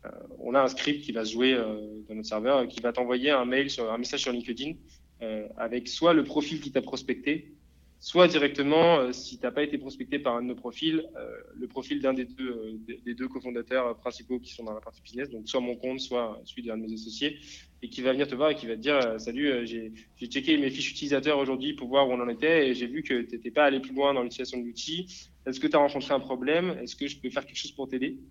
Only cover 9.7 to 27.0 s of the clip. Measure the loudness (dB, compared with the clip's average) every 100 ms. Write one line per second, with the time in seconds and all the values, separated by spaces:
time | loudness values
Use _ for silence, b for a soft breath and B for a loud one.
9.7 | -2 -6 -10 -4 -2 0 0 -2 -6 -8
10.7 | -2 0 0 -2 -10 -12 -12 -16 -10 -8
11.7 | -8 -4 0 0 0 -4 -6 -6 -6 -8
12.7 | -10 -12 -12 -10 -6 -6 -6 -6 -8 -2
13.7 | 0 0 -4 -8 -10 -6 -6 -6 -12 -10
14.7 | -10 -12 -20 -14 -10 -8 -10 -2 -2 -2
15.7 | -4 -4 -6 -2 -2 -2 -6 -14 -10 -8
16.7 | -6 -6 -8 -10 -4 -4 -4 B B B
17.7 | _ -12 -2 0 2 0 2 2 2 -4
18.7 | -2 2 4 2 0 -4 0 2 2 -2
19.7 | -6 -10 -14 B _ -6 -2 4 4 4
20.7 | -2 -6 -4 0 2 4 2 2 0 -2
21.7 | -4 2 4 4 2 -2 2 6 6 6
22.7 | 2 -2 -4 0 0 0 -6 -2 4 6
23.7 | 4 -2 2 2 4 0 -4 -6 -6 -8
24.7 | -8 -6 -6 -8 -14 -20 _ -8 -2 2
25.7 | 6 4 2 0 -2 0 -4 2 2 2
26.7 | -4 -8 -8